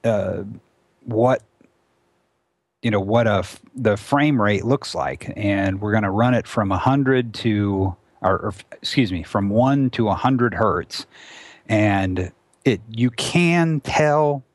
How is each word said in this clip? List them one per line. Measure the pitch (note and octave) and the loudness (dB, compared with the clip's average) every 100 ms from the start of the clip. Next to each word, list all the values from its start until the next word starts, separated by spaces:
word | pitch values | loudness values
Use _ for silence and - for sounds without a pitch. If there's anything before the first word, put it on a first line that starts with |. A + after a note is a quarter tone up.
uh, | A#2 G#2 F#2+ F#2 G2 G#2+ _ _ _ _ | 0 0 -2 -6 -8 -14 _ _ _ _
what, | B2+ A2 B2 C3 _ _ _ _ _ _ _ _ _ _ _ _ _ _ | -4 2 2 2 _ _ _ _ _ _ _ _ _ _ _ _ _ _
you | A#2+ | -2
know, | G#2 | 0
what | G2 A#2 A2 | 2 2 4
a | G2 | 0
f-, | F2+ - - | -2 -12 -16
the | - A2 G2+ | -2 0 0
frame | - C#3 D3+ C3+ | 0 2 4 4
rate | G#2 G#2 | 2 2
looks | A2+ C#3+ - | 0 -2 -2
like, | E2+ C2+ C2 - G#2+ | -6 -6 -6 -10 -4
and | G2+ G2 G2 F#2+ | -2 0 -2 -2
we're | G#2 | -2
gonna | A2 G2+ | 0 0
run | G2 B2 | 0 2
it | A#2+ - | 0 -2
from | - G2+ | -2 -2
a | F#2 | 0
hundred | B2+ C#3 B2+ B2+ A#2+ | 0 2 2 0 0
to, | G#2+ A2+ G#2 G2+ G2 F#2+ F2+ _ _ | -4 -2 0 0 0 -2 -6 _ _
or, | F#2+ F#2+ | 0 0
or, | G#2+ F#2+ - | -4 -10 -18
excuse | - - - A2 | -12 -4 0 0
me, | F2 | -2
from | D#2+ G#2+ G2 | -4 -2 0
one | G#2+ B2+ C#3 C3 | 2 2 2 0
to | - G#2+ | 0 -2
a | |
hundred | F#2+ B2+ C3 A#2+ | 0 0 2 0
hertz, | F#2 A2 F2 - - - - - - - - - | 2 0 0 -6 -12 -14 -20 -20 -20 -20 -20 -2
and | G#2+ G#2 G2 F#2+ F#2 F2+ _ _ _ | 0 2 2 -2 -2 -6 _ _ _
it, | C3+ G#2 - | 0 0 -6
you | A2+ B2 | -2 -2
can | - - F3 F3 E3+ E3 D3+ | 0 -2 2 2 2 2 -2
tell | - - D3+ D3 D3 C#3+ - | -2 0 2 4 2 0 -8